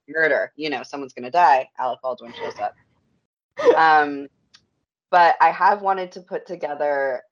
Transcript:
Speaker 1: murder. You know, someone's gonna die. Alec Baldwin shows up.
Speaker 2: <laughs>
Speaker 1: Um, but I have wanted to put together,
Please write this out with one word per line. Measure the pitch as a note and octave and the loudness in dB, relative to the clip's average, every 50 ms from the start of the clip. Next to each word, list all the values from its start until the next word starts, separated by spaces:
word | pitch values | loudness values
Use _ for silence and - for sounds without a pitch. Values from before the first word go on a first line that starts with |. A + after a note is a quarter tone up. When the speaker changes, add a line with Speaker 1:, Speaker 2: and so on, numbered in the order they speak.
| _ - | _ -8
Speaker 1:
murder. | D3 D#3+ D#3+ D#3 D#3+ - C3 B2+ _ | -4 0 0 2 2 0 -2 -4 _
You | - D3+ D#3 | -8 -8 -6
know, | C#3+ A#2+ A#2 | -6 -8 -8
someone's | - - C#3+ C#3 B2+ - | -10 -12 -12 -12 -12 -14
gonna | - B2 B2+ | -14 -10 -4
die. | B2 F3 F3+ D#3+ C#3 C3 C3 - _ - | 0 2 4 4 4 2 0 -2 _ -6
Alec | B2+ B2+ A#2+ - - | -6 -6 -6 -6 -6
Baldwin | C3 B2 - A#2+ A#2 A#2+ | -8 -8 -8 -12 -18 -16
shows | - A2+ A2+ A2 - | -12 -12 -12 -8 -8
up. | G#2 G#2 - _ _ _ _ _ _ _ _ _ _ _ _ _ _ _ _ | -8 -8 -10 _ _ _ _ _ _ _ _ _ _ _ _ _ _ _ _
Speaker 2:
<laughs> | - D#5 B4 - | 0 2 2 4
Speaker 1:
Um, | D#3 D#3+ D#3+ D#3 D3+ D3 D3 C#3+ C#3 C#3+ C#3 _ _ _ _ _ _ _ _ _ _ _ _ _ _ _ _ | 4 4 4 4 4 2 0 -2 -8 -12 -14 _ _ _ _ _ _ _ _ _ _ _ _ _ _ _ _
but | - F3+ E3+ E3 - - | 2 4 4 4 4 4
I | D#3+ E3 | 2 2
have | E3+ F3 F3+ G3 G#3 G#3 G3 | 2 2 2 2 2 2 0
wanted | G3 F#3+ F#3+ F#3 F3+ - | -2 -2 -2 -4 -8 -12
to | F#3+ | -16
put | F3+ _ G3 D#3 - | -14 _ -10 -10 -10
together, | - F3+ E3+ - D3 D3 D3 D3+ D3 C#3+ C#3 C3+ C3+ B2+ B2 - _ | -10 -10 -10 -8 -8 -6 -4 -4 -2 -2 -2 -2 -2 -4 -6 -8 _